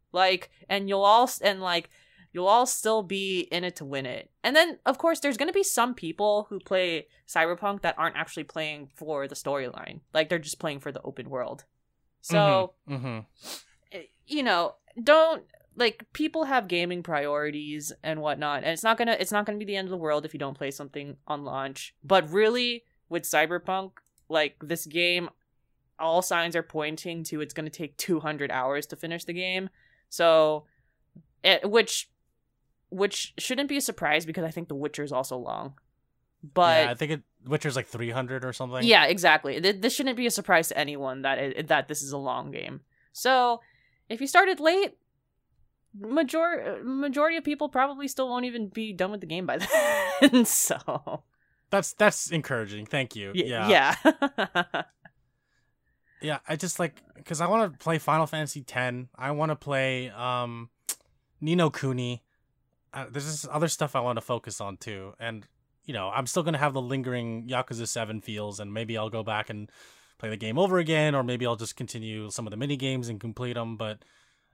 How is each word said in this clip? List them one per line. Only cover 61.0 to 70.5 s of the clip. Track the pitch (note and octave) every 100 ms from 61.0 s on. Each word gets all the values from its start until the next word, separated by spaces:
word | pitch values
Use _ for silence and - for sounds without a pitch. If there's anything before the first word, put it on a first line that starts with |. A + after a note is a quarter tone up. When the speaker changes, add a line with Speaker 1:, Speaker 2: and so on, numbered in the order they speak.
| _ _ _ _
Speaker 2:
Ni | D#3 F3
no | D#3+
Kuni. | - C3+ B2+ B2 A#2+ - _ _ _ _ _ _
Uh, | C3 B2+
there's | C3 C#3+
this | D3+ D3
other | D3+ E3
stuff | - D3+ C3
I |
wanna | A#2+ A#2
focus | - A#2+ - -
on | G2+ F#2+
too, | - G2+ F#2+ -
and, | A2+ A2 G2+ _ _ _
you | -
know, | A#2+ F#2+
I'm | A2 B2+
still | F#3+
gonna | D#3+ D3+
have | D3
the | C3+
lingering | B2 C3+ B2+ B2 A#2 A2+ A#2
Yakuza | B2+ B2+ A#2 A2+
seven | A#2+ A2 G#2+
feels, | - G#2 G#2 G2+
and | G2+
maybe | G#2+ A2 A2+
I'll | A2
go | A2+
back | A2 G#2+ G#2+
and | G#2+ G#2 - - - _ _
play | A2
the | G#2+
game | A2